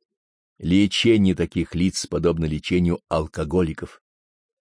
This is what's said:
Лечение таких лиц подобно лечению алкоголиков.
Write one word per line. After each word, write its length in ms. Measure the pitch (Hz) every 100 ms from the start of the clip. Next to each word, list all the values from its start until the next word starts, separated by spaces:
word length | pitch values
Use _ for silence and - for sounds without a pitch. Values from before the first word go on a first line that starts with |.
| _ _ _ _ _ _
Лечение 800 | 82 95 104 - 117 113 95
таких 400 | 87 85 - 82
лиц 320 | 82 92 - -
подобно 400 | 85 85 80 80
лечению 540 | 76 - 90 87 87 -
алкоголиков. 920 | 80 78 - 80 90 85 76 - - _ _ _ _ _ _